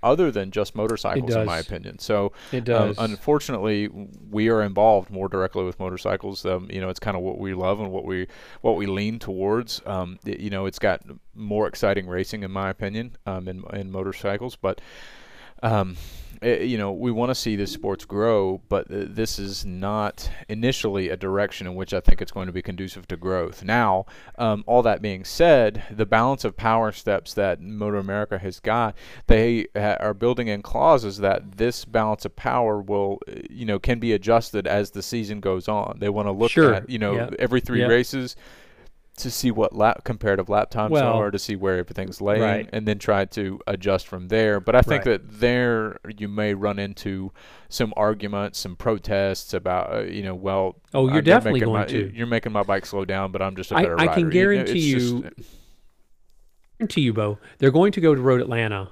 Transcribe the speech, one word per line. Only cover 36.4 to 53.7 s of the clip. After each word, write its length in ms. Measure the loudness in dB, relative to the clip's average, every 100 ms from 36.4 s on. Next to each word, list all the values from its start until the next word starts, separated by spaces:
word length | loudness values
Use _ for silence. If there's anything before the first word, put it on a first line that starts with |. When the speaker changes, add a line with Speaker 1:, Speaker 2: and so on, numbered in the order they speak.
| 2
Speaker 2:
Sure. 240 | 6 6
Speaker 1:
at, 160 | 6 -2
you 80 | -2
know, 160 | 0
Speaker 2:
Yep. 200 | 0 -4 -2
Speaker 1:
every 240 | 0 0
three 180 | 0 0
Speaker 2:
Yep. 80 | 4
Speaker 1:
races 480 | 4 4 -4 -6 -10 -20 -20 -20 -20 -20 -20 _ -10
to 140 | -8
see 200 | -2 0
what 240 | 2 0
lap, 300 | 4 2 2
comparative 460 | -4 -2 0 0 2
lap 180 | 0 0
times 220 | -2 2
Speaker 2:
Well, 220 | 2 4
Speaker 1:
are, 160 | 2 0
to 80 | -2
see 180 | -4 -2
where 220 | 0 0
everything's 420 | -2 -8 -8 -4
laying, 220 | 0 2
Speaker 2:
right. 260 | 2 0 -4
Speaker 1:
and 160 | -4 -2
then 120 | -2
try 260 | 2 2
to 340 | 0 -2 -4 -6 -6
adjust 400 | -4 0 0 -2
from 220 | -12 0
there. 320 | 2 4 2
But 160 | 6 6
I 60 |
think 240 | 6 2 2
Speaker 2:
Right. 160 | 0
Speaker 1:
that 180 | 0 0
there 580 | 2 4 2 2 -2 -8 -14 -8
you 100 | -6
may 240 | -2 -2
run 260 | 0 -2 -2
into 540 | -6 -6 -6 -6 -6 -12 -20 -20 -14
some 240 | -2 -2 2
arguments, 640 | 2 2 -2 -4 -4 -6
some 180 | -10 -4
protests 760 | -2 -2 0 0 2 -2 -4
about, 360 | -4 -2 -2 -2
uh, 100 | -4
you 220 | -4 -6
know, 120 | -6
well, 420 | -6 -2 0 0 -4 _
Speaker 2:
Oh, 120 | 2
you're 80 | 4
Speaker 1:
uh, 20 |
they're 80 | 4
Speaker 2:
definitely 380 | 8 6 6 2
Speaker 1:
making 120 | 2
Speaker 2:
going 80 | 2
Speaker 1:
my, 60 | 0
Speaker 2:
to. 280 | -2 -4
Speaker 1:
you're 120 | -4 -2
making 260 | 0 0
my 100 | -2
bike 220 | 2 0
slow 220 | 0 -4 -2
down, 260 | -2 -2
but 80 | -2
I'm 160 | -4 -4
just 160 | -2